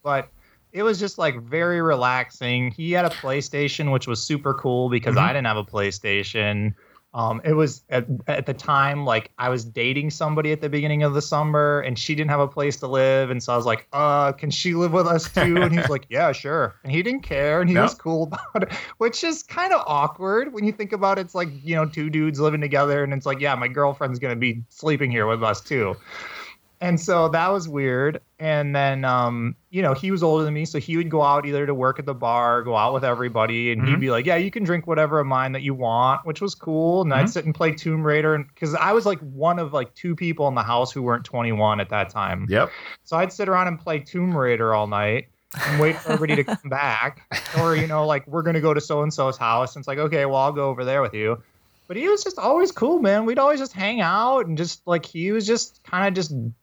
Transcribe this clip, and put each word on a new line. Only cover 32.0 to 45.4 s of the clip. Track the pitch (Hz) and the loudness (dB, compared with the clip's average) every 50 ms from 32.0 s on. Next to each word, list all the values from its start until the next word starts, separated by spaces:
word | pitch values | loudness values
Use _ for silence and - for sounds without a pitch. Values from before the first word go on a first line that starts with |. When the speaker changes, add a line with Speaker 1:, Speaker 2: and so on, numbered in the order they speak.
| 139 | -6
Speaker 1:
the | 139 139 | -6 -6
bar, | 120 123 117 117 120 120 120 120 120 113 | -2 0 0 2 2 4 4 2 2 0
go | 120 117 | 0 2
out | 107 107 120 | 2 2 2
with | 135 131 135 | 2 0 0
everybody, | 127 120 117 123 123 113 117 110 113 117 117 120 120 | 0 0 0 -2 -2 0 0 0 2 0 0 0 0
and | 117 113 107 | 0 0 2
he'd | 135 | 2
Speaker 2:
Mm-hmm. | 143 180 | 2 2
Speaker 1:
be | - 131 | 2 2
like, | 120 117 127 | 0 2 2
"Yeah, | 170 170 | 2 2
you | 170 185 196 | 2 0 -2
can | - 233 208 | -2 -2 -2
drink | 165 175 170 156 | 0 0 -2 0
whatever | 175 160 151 156 147 151 156 | 0 2 2 2 4 2 0
of | 143 | 2
mine | 135 131 127 131 131 | 2 0 0 0 -2
that | 131 135 | -4 -4
you | 135 139 135 | -4 -4 -4
want," | 127 127 113 113 120 123 131 135 139 - | -2 0 0 2 4 4 4 4 2 -2
which | 165 151 - | -8 -6 -4
was | 202 202 - | -6 -6 -6
cool. | - - 165 156 156 165 165 175 190 185 | -8 -6 -2 0 2 2 2 2 2 2
And | 156 139 | 2 4
I'd | 131 160 | 4 2
Speaker 2:
Mm-hmm. | |
Speaker 1:
sit | 226 - 175 156 | 2 0 -2 -2
and | 160 151 | -2 -2
play | - 170 165 156 | 0 0 0 0
Tomb | 156 - 165 160 156 156 | -2 -4 -2 -2 0 2
Raider, | 151 147 156 151 156 156 | 2 2 2 2 2 0
and | 151 143 - _ | 0 -2 -8 _
'cause | _ 170 151 151 | _ -4 -2 0
I | 156 156 185 208 | 0 2 4 4
was, | 233 185 | 4 2
like, | 202 190 147 | 2 -2 -2
one | 156 139 135 135 151 170 175 175 | -8 -14 -6 0 0 2 2 0
of, | 165 143 143 | -2 -2 -2
like, | 143 123 - _ | -4 -4 -4 _
two | - - 175 170 | -8 -6 -6 -4
people | 156 180 170 160 160 143 | -2 -2 -4 -2 0 0
in | 139 127 | 0 2
the | 120 113 | 0 0
house | 113 120 120 127 - | 2 2 2 0 0
who | - 143 123 | -2 -4 0
weren't | 120 117 120 123 | 0 0 -2 -2
twenty-one | - - 120 117 117 110 104 107 107 107 104 | -6 -6 -4 -2 0 0 2 2 2 2 0
at | 98 - | -2 -2
that | 110 104 98 92 | -2 -2 -2 -2
time. | - 107 98 95 90 92 98 104 | -4 -4 -4 -4 -4 -4 -2 0
Speaker 2:
Yep. | 98 110 127 - - - - - - _ _ | 2 2 0 0 -4 -14 -16 -18 -18 _ _
Speaker 1:
So | - 160 | -4 -2
I'd | 165 185 185 | -2 -2 -2
sit | - - 202 | -2 -6 -2
around | 190 185 180 185 | 0 0 0 0
and | 180 165 156 | 0 -4 -6
play | - 175 160 147 | -6 -6 -6 -6
Tomb | 139 - - 180 180 185 170 | -6 -6 -4 -2 -2 0 0
Raider | 147 131 123 120 110 117 110 110 | 0 2 2 2 2 2 2 2
all | 107 107 | 2 0
night | 104 104 101 104 104 110 131 - _ _ _ | 0 0 0 0 0 0 -2 -4 _ _ _